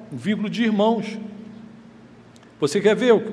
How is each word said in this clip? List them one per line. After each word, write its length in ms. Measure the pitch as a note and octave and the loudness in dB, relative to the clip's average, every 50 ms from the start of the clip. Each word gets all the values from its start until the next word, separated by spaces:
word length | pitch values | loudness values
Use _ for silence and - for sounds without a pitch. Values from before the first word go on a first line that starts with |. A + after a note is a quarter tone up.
| - - D3 | -16 -14 -14
o 40 | |
vínculo 340 | A#2+ A#2 G3 G#3+ - G#3+ G3+ | -8 -4 -4 -2 -2 -2 -4
de 120 | E3+ G3+ A#3+ | -2 0 0
irmãos. 560 | A3 G#3 G3 G#3 A3+ A#3 G#3+ - - - - - - - - - - - - - - - - - - - - - - - - - - - - - - - - | 2 2 2 2 2 2 0 -2 -8 -10 -10 -12 -12 -14 -16 -18 -18 -18 -20 -20 -20 -20 -20 -20 -20 -20 -20 -20 -20 -20 -20 -20 -20 -20 -20 -20 -20 -8 -4
Você 180 | D3 C#3+ - G3+ | -4 0 0 4
quer 160 | E3 G#3+ G#3 | 4 4 4
ver 180 | F#3 B3 B3 A3+ | 4 4 4 4
o, 60 | F#3 - - | 4 4 -4